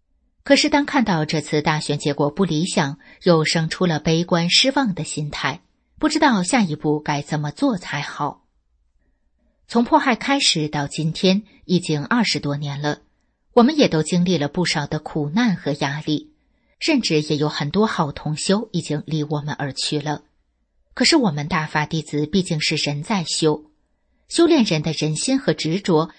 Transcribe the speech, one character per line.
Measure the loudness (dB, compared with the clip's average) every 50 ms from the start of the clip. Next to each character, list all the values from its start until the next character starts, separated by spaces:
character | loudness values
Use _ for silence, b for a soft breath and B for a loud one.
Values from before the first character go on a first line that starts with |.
| _ _ _ _ _ _ _ _ _
可 | 2 4
是 | 4 4 2
当 | 2 2 0
看 | 2 0 0 2
到 | 2 0 0 0
这 | 0 -2 -4
次 | -4 -2 -2 0 0
大 | 0 0 -2
选 | -2 -4 -4 -2
结 | 0 -2 0
果 | 0 0 -2
不 | 2 0 0
理 | 0 0 -2 -2
想， | 0 0 0 0 0 -4 B B B B B B
又 | 4 4 4 4
生 | 2 0 -2 -2 -2
出 | -2 -2 0
了 | 0 0 0
悲 | 0 0 0 0 2
观 | 0 0 0 0 2
失 | 2 2 2 2 2
望 | 0 0 -2 -2
的 | -4 -6
心 | -8 -6 -8 -8 -8
态， | -8 -4 -4 -4 -6 -6 _ _ _ _ _ _ _ -2
不 | -2 0
知 | 2 4
道 | 4 4 4 4 2
下 | 2 2 2 2
一 | 2 -2
步 | -2 0 0 0 0
该 | 0 -4 -4 -4 -4
怎 | -4 -4 -4
么 | -4 -6 -4
做 | -2 0 0 0 -2
才 | -6 -6 -8 -6
好。 | -6 -8 -6 -6 -6 -6 -6 _ _ _ _ _ _ _ _ _ _ _ _ _ _ _ _ _ _ _ _ _ _ _ _ _ _ -2
从 | 0 0 2
迫 | 4 4 2
害 | 4 4 0
开 | 0 0 0 0 2
始 | 2 0 0 0 -2 -2
到 | -2 -4 -4 -4
今 | -4 -4 -4 -2 -2
天， | 2 2 4 4 4 0 B B B B
已 | 0 0 0
经 | 2 0 -2 -2 0
二 | 0 0 0 2
十 | 0 -2 -2
多 | -2 -4 -4
年 | -4 -6 -8 -8 -4 -4
了， | -4 -4 -4 _ _ _ _ _ _ _ _ _ _ 4
我 | 6 6
们 | 6 6
也 | 4 2
都 | 4 4 0 0
经 | 0 0 0 2
历 | 2 2
了 | 0 0 -2
不 | -2 -2 -2
少 | -2 -2 -4 -4 -4
的 | -6 -6
苦 | -6 -6 -4 -4 -4 -2
难 | 0 0 2 2 0
和 | 0 -2 -4 -4
压 | -2 -2 -4 -4 -6
力， | -4 -4 -4 -4 -4 -8 _ _ _ _ _ _ _ _ _ -6
甚 | 0 2 2 2
至 | 2 2 0 0 2
也 | 0 0
有 | 0 0 -2
很 | -2 -2 -6 -2
多 | 0 2 2
好 | 2 2 0 -2 -2
同 | -2 -6 -6 -6 -6
修 | -4 0 0 0 0 0 -2 -4
已 | -4 -2
经 | -2 -4 -4 -4
离 | -4 -2 -4 -2
我 | -2 -2 -4 -4
们 | -6 -6
而 | -6 -6 -6 -6
去 | -6 -6 -4 -4 -4
了。 | -2 -4 -6 -6 _ _ _ _ _ _ _ _ _ _ _ _ _ _ -4
可 | 0 2
是 | 4 4
我 | 4 4 2
们 | 0 -2 -4
大 | -2 -2 -2 -2 -2
法 | -2 -2 -2
弟 | -2 -4 -6 -6
子 | -4 -2 -2 -2
毕 | 0 0 0 0
竟 | 0 -2 -2
是 | -2 -2 -2
人 | -2 -2 -4 -4 -6 -4
在 | -2 -2 -2 -2
修， | -4 -4 0 2 2 2 0 -4 _ _ _ _ _ _ _ _ _ _ _ _ -6
修 | 2 2 4 6
炼 | 6 4 4
人 | 4 2 0 0
的 | -2
人 | -2 -2 -2 -2 -2
心 | -2 -2 0 0 0
和 | 2 0 -2
执 | 0 0 -2 -2 -2
着 | 0 2 2 2 2 0 B